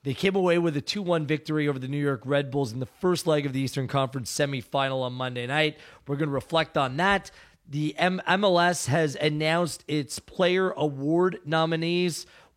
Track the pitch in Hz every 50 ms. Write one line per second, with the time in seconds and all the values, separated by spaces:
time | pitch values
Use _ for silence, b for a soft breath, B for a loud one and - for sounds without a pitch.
0 | - 139 127 - - 196 190 202 180 180 170 175 170 170 143 143 - - - 208
1 | 196 175 175 165 156 135 156 143 151 - 156 151 147 147 139 131 131 131 139 143
2 | 147 143 139 113 - 127 143 143 139 131 123 143 139 110 110 127 127 - _ _
3 | - 180 180 - - 165 156 151 143 143 127 135 135 123 - 139 131 117 - 139
4 | 135 123 127 135 117 - - - 147 139 139 127 - - - 139 135 135 135 131
5 | 127 123 123 127 127 127 123 123 120 123 139 156 156 151 151 B B B B B
6 | B - 143 139 156 147 139 131 - - 165 160 156 - - 156 139 127 131 147
7 | 180 196 202 190 196 - B B B B B B _ - 139 151 151 151 - -
8 | 165 180 185 185 - 165 180 190 208 196 175 175 175 175 175 - - - 139 165
9 | 160 147 131 - 151 156 151 151 156 156 165 170 175 151 - - - - 151 151
10 | 139 - - - _ - - - 185 175 180 185 190 185 - - 151 151 139 135
11 | 139 147 160 170 180 185 175 - - 143 160 160 160 160 165 160 165 170 175 175
12 | 180 180 147 - - B B B B B B